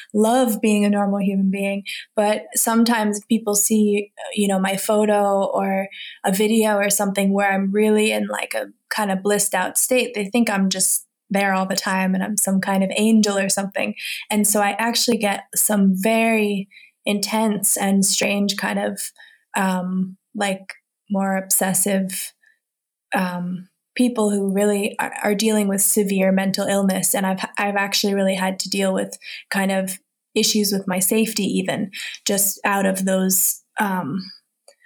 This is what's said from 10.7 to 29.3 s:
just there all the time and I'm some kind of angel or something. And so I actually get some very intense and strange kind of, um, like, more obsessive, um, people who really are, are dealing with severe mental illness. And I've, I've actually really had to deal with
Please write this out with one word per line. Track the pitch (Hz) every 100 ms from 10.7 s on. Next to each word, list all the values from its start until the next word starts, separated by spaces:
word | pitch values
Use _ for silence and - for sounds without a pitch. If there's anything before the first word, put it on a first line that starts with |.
just | 190 - - - _ -
there | 196 196
all | 190 190
the |
time | 190 208 190 185
and | 190
I'm | 202 208
some | - 190
kind | 190 196
of | 190 214
angel | 214 220 208 196
or | 196
something. | 196 196 - 208 - - - -
And | 214 202
so | 208
I | 202 -
actually | 233 226 - 226
get | 202 196 -
some | - - 208 196
very | 190 214 226 226 220 208 202 196 - - _
intense | - 208 202 220 220 208 - -
and | 196 196
strange | 190 - 202 202 202 202
kind | 196 202
of, | 202 202 - _ - _ _ 202
um, | 190 185 180 185 185 - _
like, | 208 202 190 190 - _ _ -
more | 196 196 190
obsessive, | 190 - 190 185 202 196 190 - - _ _ _ _ _ _ _ -
um, | 190 185 180 175 180 180 _ _
people | - 247 240 208
who | 202 196
really | 196 208 202 214 -
are, | - -
are | 208
dealing | 202 220 214 202
with | 196
severe | - - 196 196 190
mental | 190 196 190 202
illness. | 196 196 190 -
And | 202 190
I've, | 190 - -
I've | 202 202
actually | 196 - 208
really | 196 196 190
had | 190 190
to | 185
deal | 196 190
with | 190 190 - -